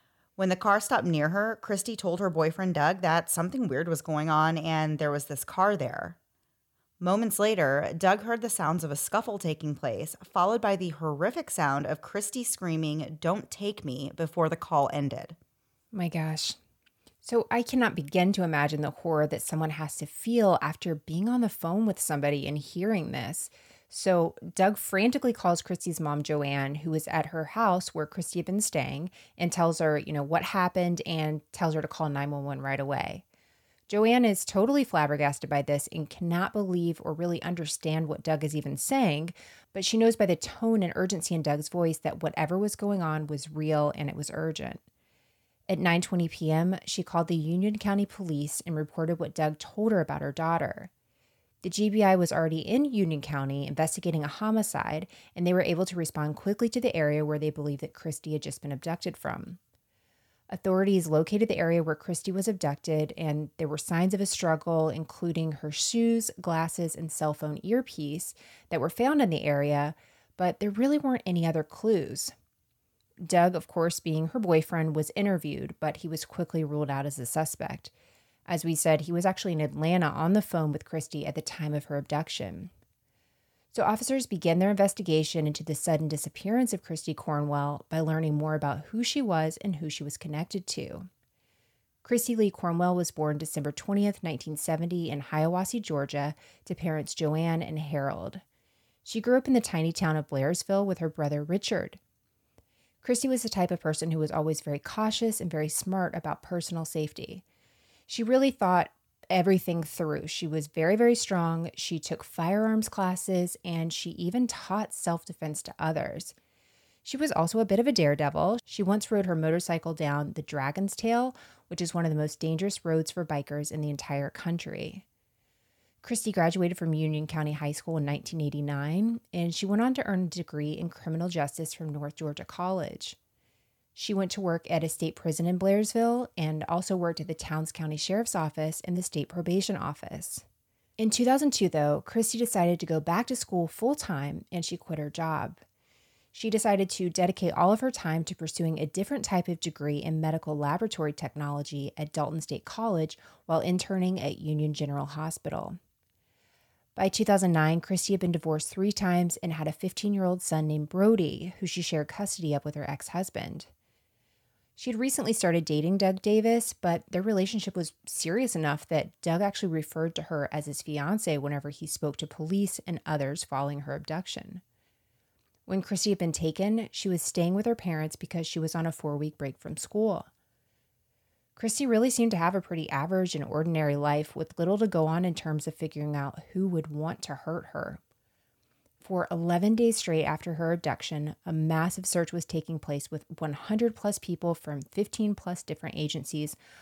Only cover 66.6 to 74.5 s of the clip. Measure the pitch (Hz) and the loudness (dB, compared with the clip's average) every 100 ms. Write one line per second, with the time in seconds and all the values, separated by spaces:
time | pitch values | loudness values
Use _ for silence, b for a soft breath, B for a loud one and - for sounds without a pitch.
66.6 | 165 - 170 - 160 - 156 147 151 151 | 0 -2 -4 -4 -8 -2 -2 -2 -4 -4
67.6 | 185 240 254 - 147 156 - B B B | 0 0 0 -6 -6 -6 -8 B B B
68.6 | B 170 170 - 254 302 220 156 - 143 | B -2 -2 0 2 4 4 2 2 2
69.6 | 147 143 147 151 b b b - 180 170 | 2 2 0 -4 b b b -2 0 0
70.6 | 208 202 269 294 277 247 - 175 165 160 | -2 2 2 2 2 0 0 2 2 0
71.6 | 151 - 220 202 - - - - _ _ | -2 -2 2 2 2 -6 -8 -10 _ _
72.6 | _ _ _ _ _ - 170 175 175 175 | _ _ _ _ _ -14 2 4 6 4
73.6 | - 175 165 - 170 156 160 254 196 | -2 2 2 0 -2 0 0 0 4